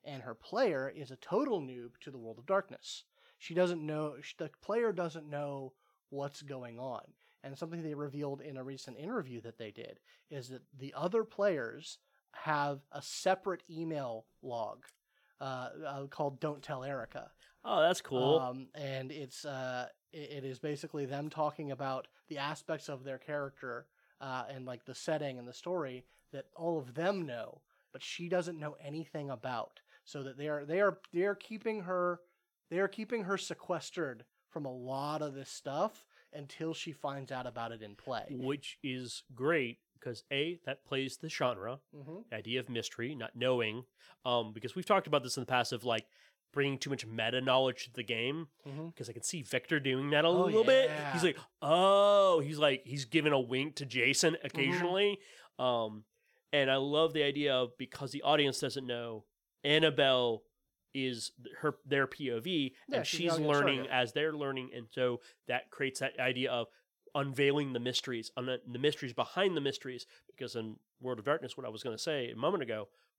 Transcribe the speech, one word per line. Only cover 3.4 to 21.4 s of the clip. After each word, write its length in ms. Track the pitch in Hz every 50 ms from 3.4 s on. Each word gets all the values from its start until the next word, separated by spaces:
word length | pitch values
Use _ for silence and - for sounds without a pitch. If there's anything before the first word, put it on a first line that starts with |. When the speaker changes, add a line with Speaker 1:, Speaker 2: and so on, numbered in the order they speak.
| - - 165
Speaker 1:
doesn't 300 | 175 185 175 175 165 151
know, 300 | 151 151 151 156 151 139 123
sh-, 140 | 147 - - -
the 120 | 170 151 - _
player 300 | - - 208 233 240 226
doesn't 360 | 190 175 175 165 147 165 151 147
know 440 | 147 143 147 143 139 139 135 131 _ _ _ _ _ _ _ _
what's 320 | 139 139 139 139 139 -
going 360 | 147 139 139 131 123 120 117 117
on. 240 | 127 135 120 - - - _ _ _ _ _ _
And 160 | - 139 139 -
something 240 | 170 160 170 170
they 120 | 160 156 147
revealed 460 | 139 147 143 131 147 147 139 139 135
in 160 | 131 151 135
a 80 | 131 131
recent 320 | 135 135 127 - 135 120 117
interview 420 | 151 196 254 233 147 131 120 117
that 160 | 110 117 - -
they 120 | 117 107
did 300 | 101 113 117 - - _ _ _ - _ _ _
is 180 | 151 139 120 120
that 140 | 131 127 - _ - 131
the 160 | 135 139 -
other 280 | - 156 185 208 226 220
players 760 | 220 - - 202 208 175 143 117 113 117 147 - - - _ _ _ _ _ _ _
have 480 | - - - 156 151 147 143 143 143 139 _ _
a 100 | - 143
separate 600 | - - - - - 190 185 185 - 202 180 165 _ -
email 560 | 165 160 165 160 160 143 135 120 113 110 - _ _ _
log, 420 | - 135 120 117 110 104 107 123 - - _ _ _ _ _ _ _ _ _ _
uh, 280 | 139 135 131 127 127 123 - 151 156
uh, 200 | 139 139 139 139
called 340 | 139 - - 151 143 139 123
Don't 220 | - 151 147 139
Tell 220 | - - 147 131 131
Erica. 460 | 139 139 131 113 - - - - - _ _ - _ _ _ -
Speaker 2:
Oh, 160 | 220 214 175
that's 200 | 156 170 185 -
cool. 380 | - - 139 123 127 139 156 165
Speaker 1:
Um, 300 | 131 127 127 131 131 127 -
and 360 | 151 143 135 135 135 131 131
it's, 320 | 131 156 139 127 - - -
uh, 440 | 147 139 131 131 127 127 123 123 - - _ _ _
i-, 40 | -
it 280 | 160 147 143 147 143 131
is 140 | 135 131 123
basically 460 | - 151 147 143 - 156 - 147 143
them 220 | 127 139 139 147 156
talking 420 | - 156